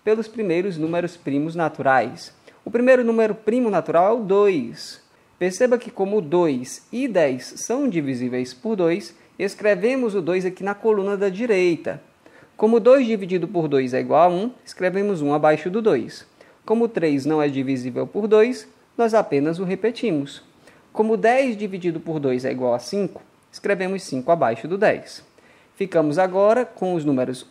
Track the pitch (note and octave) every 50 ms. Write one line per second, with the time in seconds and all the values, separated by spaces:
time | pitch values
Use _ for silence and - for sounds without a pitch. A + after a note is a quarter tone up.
0 | - G#3+ A3 A3+ A3 A3 - A#3+ G#3+ F#3 E3 F3 F#3 G3+ F3 D3 D#3 D#3+ E3 F3
1 | F3 E3+ - - - C#3 C3+ C#3+ D3 E3 E3 F3 E3 D3+ D3+ - C3 C3+ C3 B2+
2 | A2+ B2 D3+ E3+ - - - _ _ - - _ - - G#3 A#3 B3 B3+ C4 B3
3 | A#3+ A3+ A3+ A3+ A3 G#3+ G3+ - - - A3+ B3+ B3 A3 G3 E3+ D3+ - D3+ E3
4 | F3+ G3+ A#3 B3+ A3 F3 G3 G3+ G#3 G3+ F#3+ D3 A#2+ A2+ D#3+ - - - - -
5 | _ _ _ _ _ _ _ - F3 F#3 F#3 - B3 B3 B3 A#3 - - - -
6 | F#3+ G3 G#3 G#3+ F3 C#3+ D#3+ F3 F3 D#3+ C3+ B2 B2 - - - - _ - A#3+
7 | C4+ A#3 G3 F#3 D#3+ C#3 C3 B2+ - - - - - - A3+ C4+ D4 B3+ F3+ E3
8 | D3 C3+ C3+ A#2+ B2+ B2 B2 B2 B2+ B2+ - - - A3 A3+ F#3+ F3 E3 E3+ G#3
9 | - - - _ _ _ _ - F3+ G3 G3 - G3 G#3+ G3+ F3+ F#3 A#3+ C4+ C4
10 | B3 A3 G3 G3+ D#3+ D3 F3+ F#3 F#3 F#3 F#3 - F#3 G3 G3+ G3+ - A3+ G#3+ G3+
11 | F#3+ G3+ G3+ F#3+ G3+ G3+ F3+ F#3+ B3 A#3+ G#3 F#3 F3+ F3+ E3 D3 - - - D3
12 | - _ _ _ _ - - - - _ _ - G#3+ A3 A#3 A#3 G3 B3 C4 C#4+
13 | C4 A3 A3+ G3+ G3 E3+ F#3+ F3+ E3+ E3 G#3 F3 D#3+ D3+ C#3+ C3+ C3 B2 B2 B2+
14 | B2+ B2 C3 D3 E3+ F3+ F3 F3+ G#3 B3 B3 - _ - - - F#3 F3+ F3+ G3
15 | G3+ G#3 G3 D#3+ D3 C#3+ D3 D3+ D3 D#3 D#3 D3+ - F#3 F3+ A3+ A3 A3 D#3+ B2
16 | G#2+ - - - - _ _ - - - _ _ _ - G#3+ A#3 A#3 A3+ A#3 C#4
17 | E3 D#3 C#3+ C#3 B2+ D3 D#3 D3+ D3 D3 C3+ C3+ C3 C3 C3+ B2+ B2 B2+ A#2+ C3
18 | C3 C3 - G3 G#3 G#3+ G#3+ G#3+ A3 B3 B3+ - - - _ _ _ _ _ -
19 | A#3 A3+ G#3+ G#3+ G3 - D3+ C#3 C#3 D#3 E3 E3+ F#3+ F3 F#3+ F#3 G#3 A3+ A#3+ -
20 | - A3+ E3+ D3 C#3 C#3+ - - - _ _ _ _ - - _ _ _ - -
21 | A3 A3 A3+ G3+ F3+ A3+ B3 C4 C#4 B3+ A3 G3+ G#3 G3 F#3+ F#3 F3 F3 D#3+ D#3+
22 | - F3 D#3+ D#3 C#3 C3 B2+ B2+ B2+ B2+ C3 B2+ B2+ B2 A#2+ A#2+ - - - G3+
23 | G3 E3 - - - _ _ _ _ _ - - - G3 G3+ F3+ F#3 F#3 G3 F#3+
24 | - - - C3 B2+ E3 E3+ E3 C#3+ A#2 A#2 - - D3+ F3+ G3+ G#3+ F3+ A2 D#2
25 | - - - - - _ _ _ _ _ _ _ _ _ _ - G3 F#3 - E3
26 | D#3 D3+ C#3+ F3 F#3 F#3 F3+ F#3+ G3+ G#3 A3+ B3 B3 A#3 - - F#3 F#3 F3+ E3
27 | D3 D3 C#3 B2+ B2+ C3 B2+ - - -